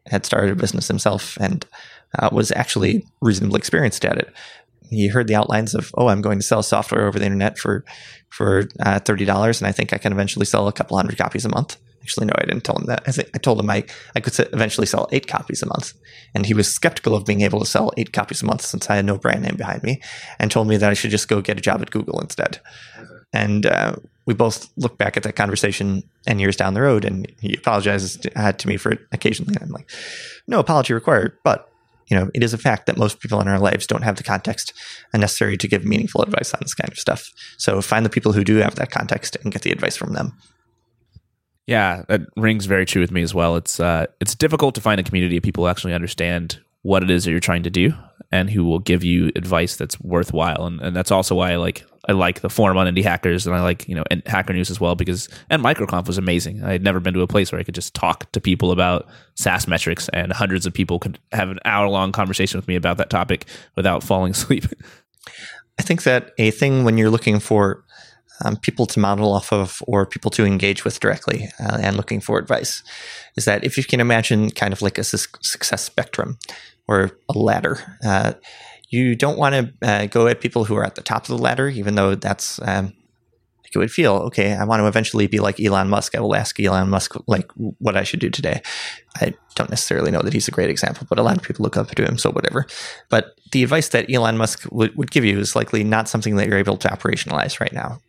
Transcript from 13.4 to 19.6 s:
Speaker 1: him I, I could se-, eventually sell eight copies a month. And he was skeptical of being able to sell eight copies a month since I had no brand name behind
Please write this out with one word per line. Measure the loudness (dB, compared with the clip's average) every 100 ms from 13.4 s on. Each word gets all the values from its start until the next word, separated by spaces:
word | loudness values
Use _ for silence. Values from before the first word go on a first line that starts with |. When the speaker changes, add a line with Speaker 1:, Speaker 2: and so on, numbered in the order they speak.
| 2 2
Speaker 1:
him | 0
I, | -2 -4 -16 -8
I | -4
could | -2
se-, | 0 0
eventually | 0 0 0 0
sell | 0 0
eight | -2 -2
copies | -6 -6 -6
a | -4
month. | -6 -8 -14 -20 -20 -6
And | -2 2
he |
was | 2 2
skeptical | 0 -2 0 0 0
of |
being | 0 2
able | 2 0
to | 0
sell | 0 0 -2
eight | -4
copies | -4 -4 -4
a | -2
month | -2
since | -4 -8 0
I | 0
had |
no | 2 0
brand | 0 0
name | -2
behind | -4